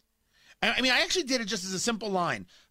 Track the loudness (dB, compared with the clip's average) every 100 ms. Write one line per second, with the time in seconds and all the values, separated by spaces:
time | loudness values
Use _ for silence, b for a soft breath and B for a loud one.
0 | _ _ _ b b b 0 2 2 4
1 | 2 0 0 0 0 -4 -4 -4 -2 -2
2 | -2 0 0 -2 -6 b b